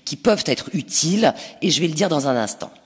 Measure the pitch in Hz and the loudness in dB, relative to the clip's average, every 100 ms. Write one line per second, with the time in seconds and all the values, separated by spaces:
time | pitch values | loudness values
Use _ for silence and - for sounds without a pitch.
0 | - - - 208 - 131 - 175 - - | -12 -2 2 2 0 -2 -2 -6 -2 -2
1 | 156 202 220 - - - 196 147 170 151 | 0 2 2 2 -6 -4 0 2 0 0
2 | 190 156 139 123 107 - - - | 0 2 2 0 -2 -6 -12 -14